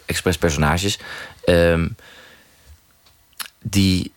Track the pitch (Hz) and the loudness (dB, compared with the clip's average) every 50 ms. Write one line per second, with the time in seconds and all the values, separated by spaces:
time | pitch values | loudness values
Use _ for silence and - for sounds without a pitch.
0 | - - - - - - 85 - - 85 76 71 76 73 73 87 95 101 - - | -8 -6 -6 -4 -2 -2 -2 0 0 -2 0 0 0 0 0 0 -2 -4 -6 -6
1 | - - - - - - - - - - 90 85 85 85 85 82 82 80 - - | -10 -14 -16 -16 -16 -18 -18 -6 0 2 4 4 4 4 4 2 0 -2 -4 -8
2 | - - - - - - - - _ _ _ _ _ - - - _ _ _ _ | -16 -20 -20 -20 -20 -20 -20 -20 _ _ _ _ _ -20 -20 -20 _ _ _ _
3 | _ _ _ _ _ _ _ - - - - _ _ - 98 101 98 95 92 90 | _ _ _ _ _ _ _ -18 -18 -18 -18 _ _ -4 0 2 2 2 2 0
4 | - - - | -2 -4 -10